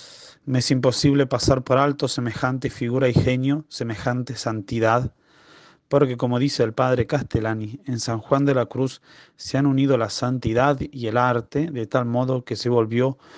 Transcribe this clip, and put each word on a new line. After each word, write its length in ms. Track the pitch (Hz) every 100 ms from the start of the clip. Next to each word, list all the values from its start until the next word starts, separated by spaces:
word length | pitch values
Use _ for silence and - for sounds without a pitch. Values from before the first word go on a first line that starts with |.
| - - - - -
Me 140 | 131
es 120 | -
imposible 560 | 131 127 120 143 139 135
pasar 360 | 123 - 131
por 140 | 123 131
alto 300 | 143 139 135
semejante 600 | - 120 - 127 131 123
figura 400 | - 120 127 131
y 40 |
genio, 520 | 113 101 127 131 147 -
semejante 680 | - 117 107 123 123 120 113
santidad, 760 | 120 110 98 117 110 120 120 - _ _ _ - - _ -
porque 260 | 143 139 117
como 240 | 123 123
dice 240 | 139 -
el 100 | 113
padre 340 | 113 127 123 113
Castellani, 720 | 143 - 117 110 110 107 113 -
en 140 | 120
San 200 | - 113
Juan 260 | - 139 143
de 80 |
la 140 | 131 113
Cruz 340 | 123 131 - _ - - -
se 220 | - 135
han 80 | 143
unido 320 | 135 139 127
la 120 | 107
santidad 680 | - 123 127 113 113 139 139
y 280 | 147 131 113
el 100 | 117
arte 520 | 123 120 113 143 165
de 180 | 131 110
tal 180 | 131 120
modo 400 | 120 127 131 -
que 100 | 110
se 140 | 120
volvió 480 | 120 113 117 131 139 -